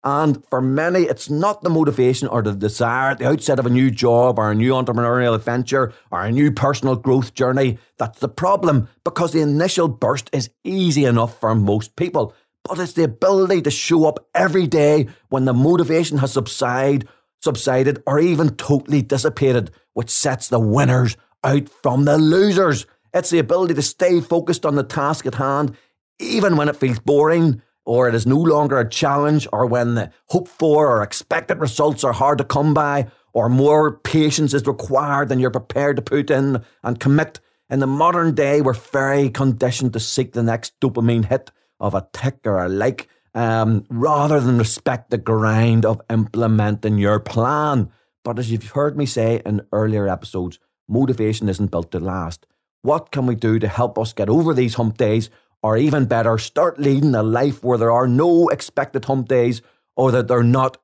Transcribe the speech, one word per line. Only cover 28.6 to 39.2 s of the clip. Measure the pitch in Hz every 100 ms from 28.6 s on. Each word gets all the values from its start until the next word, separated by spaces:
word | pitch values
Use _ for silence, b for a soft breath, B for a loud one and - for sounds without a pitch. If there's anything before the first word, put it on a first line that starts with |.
| 147 139
a | 113
challenge, | - 147 143 147 151 139
or | 107
when | 123 123 120
the | 117 92 b b
hoped | 180 180
for | _ 160 151 147
or | 117
expected | 104 - - 160 160 -
results | 147 - 151 147
are | 139
hard | 113 135 139
to |
come | 135 143 151
by, | 151 147 143 113 B B
or | 117 117
more | 127 143 151 156 -
patience | - 160 151 143 147
is | 139 131
required | 123 101 131 147 143 139
than | 127
you're | 127
prepared | 117 - 139 143 135
to |
put | 113 147 143
in | 139 139 127 B B
and | - 120
commit. | 143 147 - - _ _ _
In | 135
the | 135
modern | 139 165 175 165
day, | 147 139 147
we're | 131
very | 117 - 139 135 139